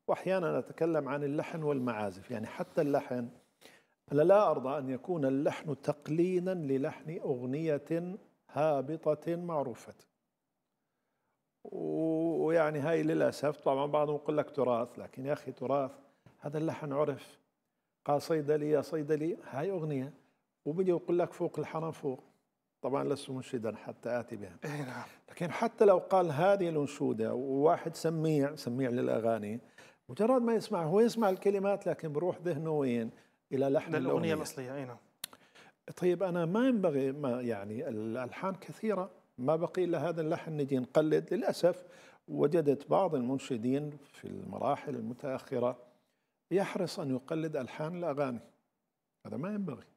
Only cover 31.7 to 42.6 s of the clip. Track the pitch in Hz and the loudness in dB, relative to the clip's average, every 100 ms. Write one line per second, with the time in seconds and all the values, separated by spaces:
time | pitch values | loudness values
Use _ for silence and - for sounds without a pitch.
31.7 | 196 180 - 160 147 180 - 175 147 160 | 0 0 -4 -2 -2 -2 -2 -2 -2 0
32.7 | 151 135 120 113 - _ _ - 135 139 | 0 2 0 -2 -8 _ _ -6 0 2
33.7 | 147 170 156 131 139 165 156 147 - 127 | 2 0 -2 0 0 2 -2 -4 -8 -10
34.7 | 139 127 117 _ _ - - _ - - | -8 -10 -12 _ _ -18 -18 _ -20 -20
35.7 | _ - - 180 175 190 175 165 214 262 | _ -14 0 2 2 2 0 2 4 4
36.7 | 226 185 139 135 143 139 123 120 101 101 | 4 4 2 0 0 -2 0 -2 -4 -4
37.7 | 110 151 107 110 117 123 - 190 185 - | -6 -6 -4 -4 -4 -6 -6 -6 -6 -10
38.7 | - 220 185 190 - _ - 131 160 175 | -6 -2 -2 -2 -8 _ -4 0 2 0
39.7 | 185 175 165 160 165 156 165 160 151 135 | 0 0 0 0 -2 -2 -2 -4 -4 0
40.7 | 131 123 160 156 156 160 185 - - 175 | 0 2 4 4 2 2 -2 0 2 2
41.7 | 175 - - - - - 147 147 170 | 2 -8 -20 -20 -20 -8 0 2 4